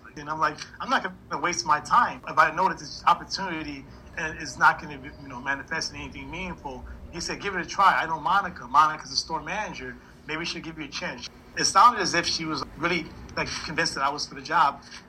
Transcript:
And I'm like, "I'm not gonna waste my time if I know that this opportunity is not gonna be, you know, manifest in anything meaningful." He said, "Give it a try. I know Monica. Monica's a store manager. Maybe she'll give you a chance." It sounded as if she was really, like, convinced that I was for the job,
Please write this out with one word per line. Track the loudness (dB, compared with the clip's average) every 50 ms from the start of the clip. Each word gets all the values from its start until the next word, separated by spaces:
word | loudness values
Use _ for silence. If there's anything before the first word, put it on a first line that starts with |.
| -20 -16 -14
And | -12 -8 -6
I'm | -2 0
like, | 0 0 0 -2 -10 -16 -12 -10
"I'm | -2 0
not | 0 0 0 -2 -8 -12 -10 -8
gonna | -4 -2 0
waste | 0 0 0 2
my | 2 2 2
time | 2 4 4 4 4 4 0 -6 -10 0
if | 4 6
I | 6 6
know | 4 2 2 2
that | 0 -2
this | -6 -12 -12 0 4
opportunity | 4 4 4 2 -4 -6 -4 -4 -4 -4 -4 -6 -6 -8 -10 -12 -16 -18 -20 -20 -12 -8 -6 -6 -6 -6 -6
is | -10 -10 0 4
not | 4 4 4 4
gonna | -2 -10 -12 -12
be, | -12 -14 -16 -16 -14
you | -12
know, | -12 -8
manifest | -4 -4 -4 -4 -4 -6 -4 -4 -4 -6
in | -8 -10
anything | -12 -12 -12 -12 -12 -10
meaningful." | -10 -8 -8 -8 -10 -10 -10 -12 -12 -12 -12 -14 -14 -16 -16 -14
He | -10 -8
said, | -6 -6 -6 -4
"Give | -4 -4 -4
it | -4 -6
a | -4
try. | 0 4 6 6 6 6
I | 2
know | 0 -2 -2
Monica. | 0 2 2 2 2 0 -6 -10 -8 4
Monica's | 6 6 6 6 4 -2 -8 -6
a | -6
store | -6 -4 -4 -6 -6
manager. | -4 -4 -4 -4 -6 -6 -8 -10 -10 -12 -12 -14 -18 -20 -20 -18 -10 -8
Maybe | -6 -4 -4
she'll | -6 -6 -6
give | -8 -10 -10 -10
you | -12
a | -10
chance." | -8 -8 -8 -8 -8 -10 -12 -14 -16 -18 -20 -12 -6 -2
It | -2
sounded | 4 8 10 10 10 8 6
as | 2 2 2
if | 2 2 0
she | -2 -2 -2
was | -4 -4 -4 -4 -8 -6 -4
really, | -2 0 0 0 -2 -6 -12 -14 -16 -8 -6
like, | -6 -4 -4 -6 -8 -8
convinced | -4 -2 0 0 0 0
that | 0 0
I | 0
was | 0 -2 -6 -8
for | -8
the | -12
job, | -6 0 4 4 4 4 4 0 -8 -18 -18 -20 -20